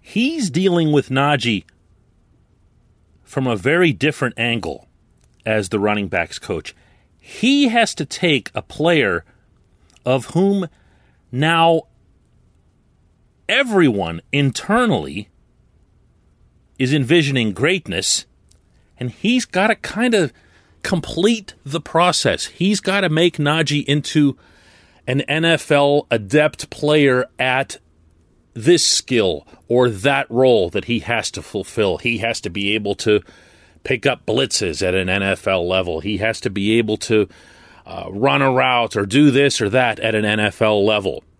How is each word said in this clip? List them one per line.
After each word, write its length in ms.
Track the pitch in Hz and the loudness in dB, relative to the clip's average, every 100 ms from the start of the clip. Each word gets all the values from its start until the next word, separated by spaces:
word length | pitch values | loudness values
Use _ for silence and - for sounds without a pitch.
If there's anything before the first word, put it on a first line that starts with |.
he's 500 | - 196 254 330 208 | -6 -2 -2 -2 -4
dealing 420 | 139 190 175 160 | 0 2 2 2
with 160 | 147 - | 2 0
Najee 560 | 131 143 147 120 101 - _ _ _ _ _ _ _ _ _ _ _ _ _ _ _ | 0 0 0 0 -4 -6 _ _ _ _ _ _ _ _ _ _ _ _ _ _ _
from 220 | _ - 131 | _ -4 -2
a 100 | 107 | -2
very 360 | 101 165 180 | 0 2 2
different 460 | 104 143 143 127 - | 2 -2 -2 -6 -2
angle 480 | 117 117 87 65 _ _ _ _ _ _ - | -4 -2 -6 -10 _ _ _ _ _ _ -2
as 240 | 110 95 | -2 -2
the 100 | 107 | -2
running 280 | 104 104 98 | 0 -2 -2
backs 300 | 92 82 - | -4 -4 -8
coach. 360 | - 87 - - _ _ _ _ | -8 -8 -8 -20 _ _ _ _
He 480 | - - 240 285 277 | -20 -4 0 2 2
has 260 | 233 226 - | 2 0 -4
to 100 | 151 | -8
take 440 | - 180 139 - | -2 0 0 -2
a 80 | - | -10
player 600 | - - 156 165 107 85 - _ _ _ _ _ _ _ - | -12 -2 0 2 2 0 -6 _ _ _ _ _ _ _ -2
of 200 | 131 - | -2 -2
whom 420 | 175 196 202 175 _ _ _ _ _ _ | 0 0 0 -4 _ _ _ _ _ _
now 520 | 123 156 165 165 160 - _ _ _ _ _ _ _ _ _ _ _ _ _ _ _ - | -4 0 4 4 2 -2 _ _ _ _ _ _ _ _ _ _ _ _ _ _ _ -4
everyone 760 | 226 269 202 156 101 85 85 - | -2 2 4 4 2 -4 -6 -4
internally 960 | 143 139 - - 220 240 127 71 80 104 _ _ _ _ _ _ _ _ _ _ _ _ _ _ _ | 0 0 -2 0 0 2 0 -4 -10 -12 _ _ _ _ _ _ _ _ _ _ _ _ _ _ _
is 160 | 127 | -2
envisioning 580 | 151 123 170 143 135 110 | 0 2 2 2 0 -2
greatness, 720 | 95 143 185 - 90 - - - _ _ _ _ _ _ _ | 0 -2 -2 -4 -4 -2 -4 -6 _ _ _ _ _ _ _
and 120 | 123 | -10
he's 340 | - 208 247 | -4 0 0
gotta 300 | - 180 208 | 0 -2 0
kind 400 | 220 - 202 247 | -2 -6 -4 0
of 180 | 220 160 _ _ _ _ _ | 0 0 _ _ _ _ _
complete 720 | - 180 - - 202 226 196 - 135 | -4 -4 -4 0 0 0 -6 -20 -10
the 140 | 156 | -10
process. 680 | - 165 180 160 123 87 - | -4 2 2 2 0 -2 -6
He's 340 | - 185 208 | -2 0 0
gotta 280 | - 196 185 | -2 -2 0
make 280 | 156 175 - | 2 2 2
Najee 480 | 143 156 160 147 | 0 0 0 -2
into 540 | 139 147 - 156 143 131 _ _ _ _ _ _ - | 0 -2 0 2 2 0 _ _ _ _ _ _ -4
an 140 | 135 | -4
N 220 | - 151 | -2 0
F 260 | 165 160 - | 2 0 2
L 360 | 143 143 143 - | 2 4 2 0
adept 600 | 117 98 147 151 - - | -4 0 2 2 -2 -16
player 560 | - 147 151 143 127 127 - | -6 2 4 4 2 -2 -4
at 400 | 131 131 139 - _ _ _ _ _ _ _ | -2 -2 -4 -10 _ _ _ _ _ _ _
this 320 | - 117 175 - | -2 4 4 4
skill 600 | - - 123 98 76 - - _ | 0 0 0 0 -2 -10 -20 _
or 240 | 120 127 | 2 2
that 400 | 101 120 139 135 | 2 0 0 -2
role 400 | 117 131 117 87 | 2 4 4 2
that 140 | 101 | -2
he 160 | 92 117 | -4 -4
has 300 | - 117 - | -2 -4 -4
to 100 | - | -10
fulfill. 560 | - 104 95 - 101 82 | -10 -10 -6 -2 0 0
He 200 | 120 117 | -4 -4
has 220 | 113 113 | -4 -6
to 60 | 104 | -8
be 260 | 90 101 | -6 -2
able 200 | 107 101 | -2 -2
to 280 | 98 - 104 - - - _ _ _ | -4 2 0 0 -20 -20 _ _ _
pick 240 | - 123 135 | -6 -2 -2
up 200 | 123 - | -2 -2
blitzes 600 | 113 131 - 98 73 92 | -2 -2 -2 -4 -4 -2
at 80 | |
an 140 | 92 90 | -2 -2
N 160 | 98 | -2
F 240 | 98 92 - | -2 -2 -2
L 180 | 95 87 | -2 0
level. 320 | 92 90 80 | -2 -2 -6
He 200 | 98 98 | -6 -4
has 220 | 107 113 | -4 -4
to 80 | 120 | -6
be 280 | 98 101 113 | -4 0 2
able 180 | 110 107 | 0 -4
to, 300 | - 110 98 - - - - - - | 0 0 0 -6 -20 -20 -20 -20 -16
uh, 200 | 90 90 | -14 -12
run 300 | 98 131 139 | -2 0 2
a 120 | 135 | 2
route 420 | 127 131 123 113 | 2 2 2 0
or 100 | 110 | -2
do 280 | 101 120 147 | 0 4 6
this 280 | 131 143 - | 6 2 0
or 80 | 104 | 0
that 280 | 120 123 107 | 2 0 0
at 160 | 110 | -2
an 100 | 110 | 0
N 140 | 104 107 | 0 0
F 240 | 107 - | 0 0
L 220 | 110 107 | 2 2
level. 400 | 101 107 95 - _ | 2 0 -2 -6 _